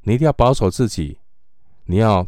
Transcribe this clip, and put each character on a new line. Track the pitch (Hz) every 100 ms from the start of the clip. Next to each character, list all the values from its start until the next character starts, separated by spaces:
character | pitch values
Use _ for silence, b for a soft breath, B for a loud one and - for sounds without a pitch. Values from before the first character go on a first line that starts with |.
你 | -
一 | 120
定 |
要 | 156
保 | 131 120
守 | 135 98
自 | - 120
己， | - 73 71 - - - - - -
你 | - 90
要 | 110 98